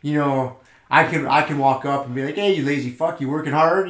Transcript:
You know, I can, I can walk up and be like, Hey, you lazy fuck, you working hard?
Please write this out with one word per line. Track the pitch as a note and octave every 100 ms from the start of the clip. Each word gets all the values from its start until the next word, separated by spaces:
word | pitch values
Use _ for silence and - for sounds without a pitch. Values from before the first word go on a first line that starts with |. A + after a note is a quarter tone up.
You | D3
know, | D3+ C#3+ C3+ C3 - _ _ _
I | C#3
can, | E3 E3 C3
I | C#3+
can | D3+ C#3+
walk | C3+ C3
up | C#3 C#3 B2
and |
be | B2
like, | C3+ D3+
Hey, | G3+
you | F#3+
lazy | C#3 C#3+ B2
fuck, | B2 E3 E3
you | C3+
working | D3+ D#3
hard? | D3 D#3+ F#3